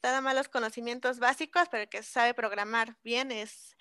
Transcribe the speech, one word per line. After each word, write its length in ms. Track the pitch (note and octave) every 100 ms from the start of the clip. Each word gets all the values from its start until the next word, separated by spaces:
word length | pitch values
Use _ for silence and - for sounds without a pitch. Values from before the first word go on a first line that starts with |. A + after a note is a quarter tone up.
nada 180 | B3+ C4
más 140 | C4+ C4
los 140 | C#4
conocimientos 680 | B3+ A3+ A#3+ A#3 B3 B3 B3
básicos, 480 | B3 C#4 D#4 F4 E4+
pero 120 | A3+
el 60 | G#3
que 140 | G#3
sabe 320 | G#3+ B3+ A#3+ B3
programar 640 | A3 G3+ G#3 A#3 A3+ A3+
bien 280 | A3+ A#3+ C4+
es, 440 | A3 G#3+ - - _